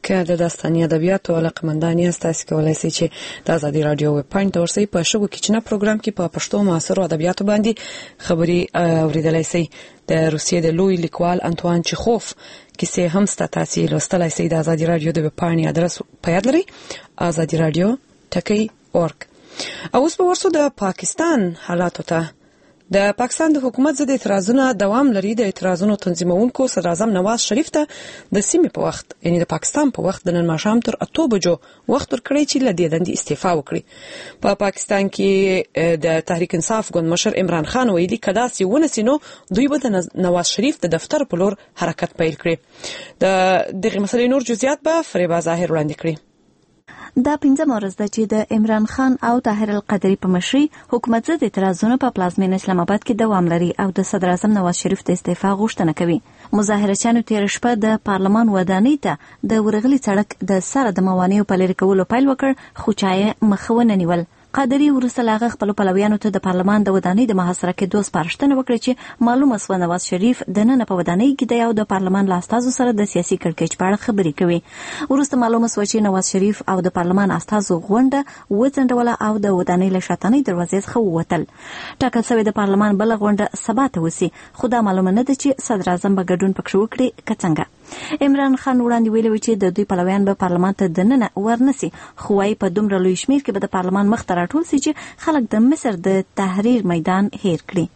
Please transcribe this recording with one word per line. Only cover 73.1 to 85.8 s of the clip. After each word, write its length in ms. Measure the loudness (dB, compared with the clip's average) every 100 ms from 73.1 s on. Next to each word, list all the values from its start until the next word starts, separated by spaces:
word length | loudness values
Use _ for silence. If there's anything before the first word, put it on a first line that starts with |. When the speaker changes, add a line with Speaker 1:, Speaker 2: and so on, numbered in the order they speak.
Speaker 2:
سیاسي 240 | -2 -2 -2 -2
کړکېچ 320 | -2 -4 0
په 60 | 0
اړه 100 | 0 0
خبرې 280 | 0 0 2
کوي. 200 | 0 0 -4 -18 -14 -10 -2
وروسته 280 | 0 2 0
معلومه 300 | 2 2 0
سوه 180 | -2 -2
چې 100 | 0
نواز 340 | 2 2 0
شریف 320 | 2 0 0 -2
او 80 | 0
د 140 | 0 0
پارلمان 320 | 0 2 2
استازو 480 | 0 -2 -2 0 -2 0
غونډه 300 | 2 2 2 -4 -12 -4
وځنډوله 640 | 0 2 2 0 2 0 0
او 160 | -2 0
د 100 | 0 0
ودانۍ 320 | 2 2 2 0
له 40 |
شاتنۍ 440 | -2 -2 2 2
دروازې 420 | 2 -2 -2 -2 -2
څخه 120 | -2
ووتل. 480 | 0 0 -2 -4 -4 -12 -18 -16 -16 -2
ټاکل 220 | 0 0
شوې 220 | 0 2 2
د 60 | 0
پارلمان 360 | 2 2 2 2
بله 180 | 2 2
غونډه 300 | 0 0 -2 -4 -4
سبا 220 | 0 0
ته 80 | 0
وسي، 300 | -2 -2 -4 -4 -20
خو 140 | -6 -2
دا 140 | 0
معلومه 300 | 2 2 2
نه 120 | 2
ده 100 | 0
چې 160 | 0 0 -2 -2
صدر 200 | -2